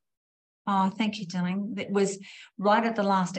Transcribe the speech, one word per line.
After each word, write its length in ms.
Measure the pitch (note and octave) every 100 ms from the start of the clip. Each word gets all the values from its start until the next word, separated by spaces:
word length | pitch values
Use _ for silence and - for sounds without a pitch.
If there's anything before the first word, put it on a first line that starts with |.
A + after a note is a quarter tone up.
| _ _ _ _ _ _ -
Oh, 240 | G3 F#3+
thank 300 | - G#3+ G#3+
you, 80 | E3+
darling. 480 | F3+ F3 G3 G3+ G3
That 160 | -
was 260 | G3+ G3 - - - - -
right 260 | G3+ A3
at 120 | A#3 G#3
the 80 |
last 340 | G3 F#3+ F3